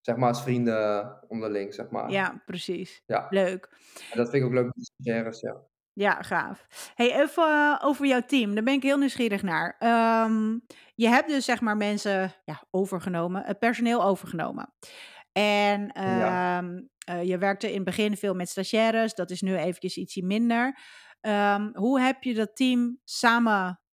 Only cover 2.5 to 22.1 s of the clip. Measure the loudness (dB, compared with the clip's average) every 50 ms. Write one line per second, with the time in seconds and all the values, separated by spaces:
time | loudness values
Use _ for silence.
2.5 | -12 -10 -8 -8 -6 -8 -8 -12 -14 -20 _ _ -4 -2 -2 0 0 2 2 2
3.5 | -2 -6 -12 -16 _ _ _ -20 -20 -20 -18 -10 -2 -2 -2 0 2 0 0 2
4.5 | 2 2 0 0 -4 -10 -14 -18 _ _ -4 -4 -2 -2 -2 -6 -8 -10 -10 -10
5.5 | -10 -12 _ _ _ _ _ _ _ -2 0 0 0 0 -2 -4 -4 -4 -2 -4
6.5 | -10 -14 -18 _ -18 -18 -18 -18 -4 0 0 2 4 2 0 2 2 2 2 4
7.5 | 4 4 4 4 2 2 2 0 0 2 2 2 2 2 0 2 2 2 2 2
8.5 | 0 0 2 2 0 2 2 2 2 4 2 0 2 0 0 0 0 0 -2 0
9.5 | 0 0 -2 -2 -4 _ 2 4 4 4 4 4 4 4 2 2 2 0 0 0
10.5 | -2 -4 _ _ -20 -20 -20 -20 _ 2 4 6 6 4 4 2 0 -2 0 0
11.5 | -2 0 0 0 0 0 0 0 -2 -2 -2 -2 0 0 -2 -2 -6 _ _ -14
12.5 | -14 -14 -14 _ -2 -2 -2 0 -2 -6 -4 -2 -2 -2 -2 -2 -2 -6 -4 -6
13.5 | -4 0 0 0 0 0 0 0 2 2 2 2 2 0 -4 -10 -8 -6 -6 -6
14.5 | -6 -8 -10 -12 _ _ -20 -20 -20 -20 -20 -20 -20 -20 -20 _ _ 0 2 4
15.5 | 4 4 4 2 2 0 -2 -6 -6 -4 -2 0 0 2 2 2 2 2 0 0
16.5 | 0 -2 -2 -6 -8 -10 -12 -16 _ _ -10 -8 -6 -4 -2 -2 -2 0 0 0
17.5 | 0 0 -4 -4 -4 -2 -4 -4 0 0 0 0 0 -2 -2 -2 -2 -2 -4 -6
18.5 | -6 -6 -6 0 2 2 2 4 2 2 0 0 -2 -4 -6 -6 -4 -4 -2 -2
19.5 | 0 0 0 -2 -4 -4 -6 -8 -6 -8 -10 -10 -8 -6 -4 -2 0 0 2 2
20.5 | 2 2 0 -2 -4 -8 -16 -20 -20 -20 -20 -20 -20 _ -4 -2 0 2 4 4
21.5 | 2 2 0 -6 -4 -2 0 2 4 4 4 2